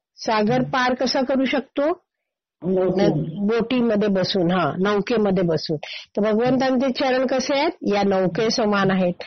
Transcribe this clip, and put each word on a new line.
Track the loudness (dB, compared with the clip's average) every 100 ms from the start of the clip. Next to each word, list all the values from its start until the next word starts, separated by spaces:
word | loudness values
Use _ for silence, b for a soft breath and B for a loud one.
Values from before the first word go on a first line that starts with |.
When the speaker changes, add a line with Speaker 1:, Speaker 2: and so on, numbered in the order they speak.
| _ -8
Speaker 1:
सागर | -2 0 2 0
पार | 0 0 0
कसा | 0 -2 0
करू | 0 0
शकतो? | 0 -2 -4 -2 -2 -2 _ _ _ _ _ _
Speaker 2:
बोटी. | -2 0 0 2 0
Speaker 1:
न-, | 0 -4 -4 -2
बोटीमध्ये | 0 0 0 0 0 0
बसून, | 0 0 0 0
हा, | 2 0 0
नौकेमध्ये | 0 0 0 0 2 2
बसून. | 0 -2 -4 -6
तर | -8 -16 -10 -2
भगवंतांचे | 0 2 2 2 2 0 0
चरण | 0 0 0 0
कसे | 0 0 0
आहेत? | 0 -2
या | -2 0
नौके | 2 2 2 0 0
समान | 0 0 2 2
आहेत. | 2 0 -2